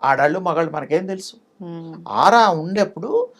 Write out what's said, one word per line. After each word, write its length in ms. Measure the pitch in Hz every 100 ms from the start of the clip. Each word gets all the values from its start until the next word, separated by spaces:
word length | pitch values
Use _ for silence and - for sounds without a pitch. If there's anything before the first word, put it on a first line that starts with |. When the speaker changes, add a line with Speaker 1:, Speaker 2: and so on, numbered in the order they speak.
Speaker 1:
ఆడాళ్ళు 360 | 131 135 143 175
మగాళ్ళు 320 | 180 156 160
మనకేం 360 | 151 139 156 190
తెలుసు? 280 | 190 - - _ -
Speaker 2:
మ్మ్. 420 | 175 165 165 160 170
Speaker 1:
ఆరా 400 | 104 165 233 214
ఉండేప్పుడు 800 | 165 170 202 190 - 190 466 -